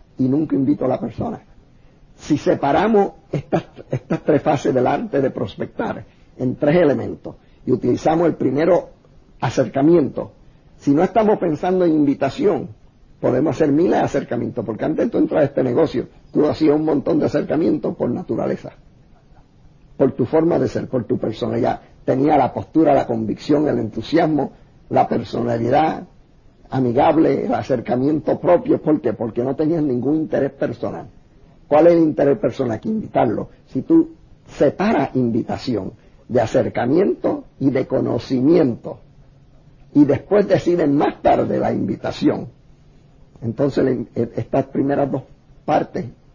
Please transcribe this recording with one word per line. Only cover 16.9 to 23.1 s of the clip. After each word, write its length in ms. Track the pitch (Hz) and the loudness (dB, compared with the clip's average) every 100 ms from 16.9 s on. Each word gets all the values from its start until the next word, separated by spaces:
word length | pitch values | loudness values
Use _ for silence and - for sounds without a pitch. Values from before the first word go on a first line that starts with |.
| 151 - 165 | -2 0 0
de 60 | - | 0
acercamientos 720 | 143 - 151 165 - - - | -2 -2 0 0 0 -2 -4
por 140 | - | -4
naturaleza, 600 | 160 180 - 139 139 139 - - _ - - _ - - _ - _ - - | -4 -4 -4 -4 -6 -10 -18 -20 _ -20 -20 _ -20 -20 _ -20 _ -12 0
por 160 | 135 | 0
tu 140 | - 123 | 0 -2
forma 320 | 156 165 151 | 0 0 0
de 80 | 127 | -2
ser, 220 | 117 110 | -4 -4
por 160 | 127 110 | -6 -4
tu 140 | 127 | -4
personalidad. 640 | - 104 117 117 117 - - - - | -4 -4 -4 -2 -2 -2 -8 -12 -4
Tenía 320 | 131 147 147 | 0 2 2
la 160 | 123 | 2
postura, 420 | - 104 156 160 139 | -2 -4 0 4 2
la 120 | |
convicción, 600 | 120 | 0